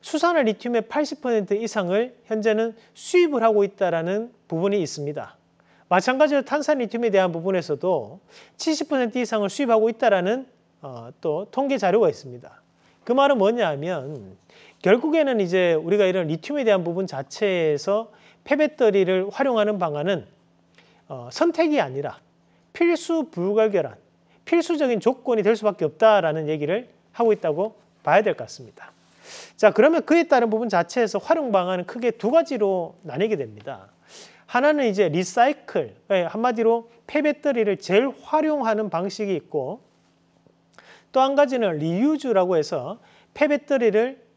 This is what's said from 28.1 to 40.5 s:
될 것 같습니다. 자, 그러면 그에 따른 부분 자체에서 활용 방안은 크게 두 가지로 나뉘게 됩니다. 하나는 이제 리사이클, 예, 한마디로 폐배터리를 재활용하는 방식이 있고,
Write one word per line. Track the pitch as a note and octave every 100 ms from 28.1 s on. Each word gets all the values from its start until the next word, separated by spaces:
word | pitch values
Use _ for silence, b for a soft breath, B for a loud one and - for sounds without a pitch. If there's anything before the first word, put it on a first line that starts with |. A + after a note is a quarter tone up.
| F3
될 | G#3
것 | -
같습니다. | A2+ - A#2 - - _ B B B B B B
자, | G#3+
그러면 | G3+ C4 E4 -
그에 | E4
따른 | E4 C4 A#3
부분 | A3 A#3+
자체에서 | F#3+ F3 - A3 G3+
활용 | - E4 C4+
방안은 | G3+ F3+ F#3
크게 | F3+ A#3+ A#3
두 | A3+ G3+
가지로 | D#4 - B3+ G3+ F#3 E3 -
나뉘게 | E3 C3 G#3+ G3
됩니다. | A#2 G#2+ - A2+ F#2+ _ B B B B B
하나는 | B3 C#4+ D4+ B3
이제 | F#3+ F#3
리사이클, | D#3 F#3 - B3 D4 - F#3+ B2 - -
예, | G3
한마디로 | E3+ G#3+ B3 A#3 A3+ A#3 A#3 b -
폐배터리를 | D4+ D4+ D4 D4 A#3+ G#3 F#3+
재활용하는 | - G3 C4+ - - D#4 D#4 D4+ A3+ G#3+ G#3+
방식이 | E3 F#3+ - G3+
있고, | E3+ - D3+ C3 A3+ _ _ _ _ _ _ _